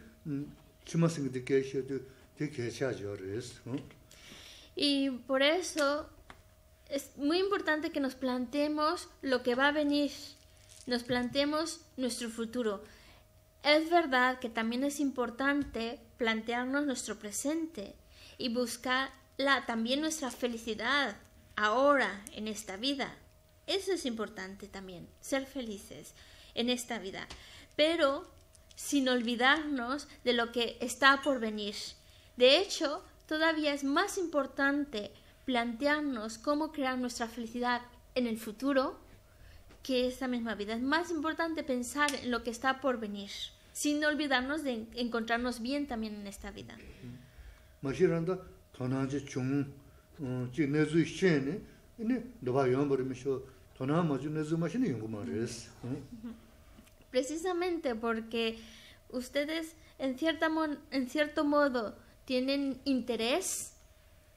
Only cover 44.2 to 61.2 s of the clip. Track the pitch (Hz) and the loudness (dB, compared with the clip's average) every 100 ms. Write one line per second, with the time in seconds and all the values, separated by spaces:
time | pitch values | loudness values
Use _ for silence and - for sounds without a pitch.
44.2 | 294 254 254 311 277 233 220 - 247 233 | 2 2 2 -2 -2 -4 -6 -6 -2 -2
45.2 | 226 240 247 233 233 285 285 233 220 208 | 0 0 0 -4 -4 -2 -2 -4 -6 -8
46.2 | 202 202 202 202 - - - - 120 123 | -10 -12 -12 -12 -14 -16 -18 -16 -16 -16
47.2 | - - - - - - 139 127 180 165 | -18 -20 -20 -20 -20 -8 -6 2 4 4
48.2 | 165 180 - - - - 127 131 135 143 | 0 -4 -6 -20 -18 -6 -2 0 0 -2
49.2 | 139 135 127 143 139 - - - - - | -4 -4 0 0 -2 -8 -20 -20 -20 -10
50.2 | 127 127 123 143 139 151 151 165 151 - | -6 -4 -4 0 2 2 4 4 2 2
51.2 | 180 147 135 214 - - - - 226 254 | 4 4 2 -4 -8 -18 -20 -4 0 0
52.2 | - - 123 131 131 131 147 135 131 127 | -4 -6 0 2 4 4 4 2 0 -4
53.2 | 139 127 - - - - 131 160 165 131 | -2 -2 -6 -18 -18 -6 0 2 2 0
54.2 | 151 156 151 165 165 233 233 113 110 107 | -2 -4 -2 -2 0 0 0 0 -4 -6
55.2 | 101 104 120 - - - 120 143 - 226 | -4 -2 -4 -6 -14 -12 -8 -8 -10 -12
56.2 | 226 - - - - - - - - 254 | -12 -14 -18 -20 -20 -20 -20 -20 -4 -2
57.2 | 269 320 370 349 370 339 285 226 233 226 | -2 -2 -2 0 0 0 -2 -2 -2 -2
58.2 | 226 240 226 226 - - - - - 254 | -2 -2 -2 -4 -12 -20 -20 -20 -10 -8
59.2 | 240 285 294 330 320 - - - 269 254 | -4 -2 -2 -2 -6 -10 -20 -6 -4 0
60.2 | 320 320 330 320 311 277 - 277 254 302 | 0 2 2 2 0 -2 -4 -2 0 0